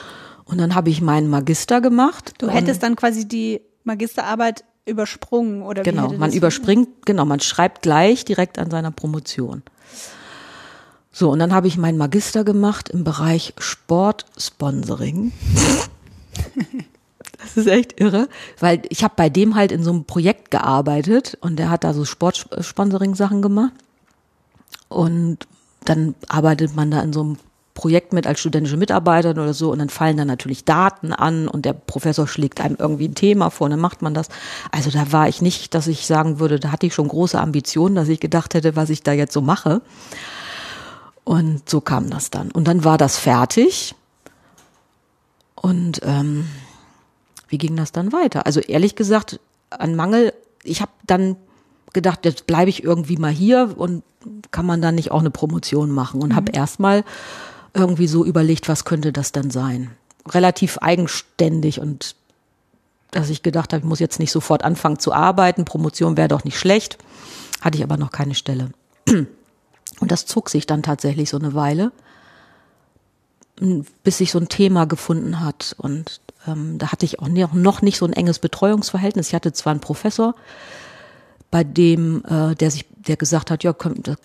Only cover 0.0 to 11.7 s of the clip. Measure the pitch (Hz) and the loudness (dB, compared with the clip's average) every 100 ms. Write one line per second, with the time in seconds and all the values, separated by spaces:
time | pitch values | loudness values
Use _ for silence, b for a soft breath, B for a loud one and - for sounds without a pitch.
0 | B B B B - 175 170 180 165 156 | B B B B -8 -2 2 2 2 2
1 | 165 151 151 143 139 160 - 240 247 240 | 2 2 2 0 0 -2 0 2 4 4
2 | 277 - - - 220 208 175 185 233 233 | 2 0 -12 -8 -2 0 0 0 -2 0
3 | 240 220 214 226 220 214 - _ 233 214 | 0 -2 -4 -4 -4 -6 -8 _ -8 -6
4 | 226 - 202 226 233 226 - _ - 214 | -4 -4 -4 0 -2 -2 -12 _ -8 -4
5 | 208 - - 240 226 202 196 196 190 165 | -4 -6 -4 -2 -2 -4 -6 -4 -2 0
6 | 135 143 156 185 165 - - 214 240 - | -2 0 0 2 2 2 2 4 2 -2
7 | - 196 147 143 - - 180 - 170 151 | -2 0 2 0 -2 0 0 0 2 4
8 | 190 254 - 185 180 - 165 160 160 156 | 4 2 0 -2 -2 -4 -6 -4 -6 -6
9 | 156 156 - - 123 - - B B B | -6 -6 -8 -8 -8 -8 -16 B B B
10 | B B B B B B B B B B | B B B B B B B B B B
11 | _ - 165 147 170 185 185 | _ 0 2 4 4 4 2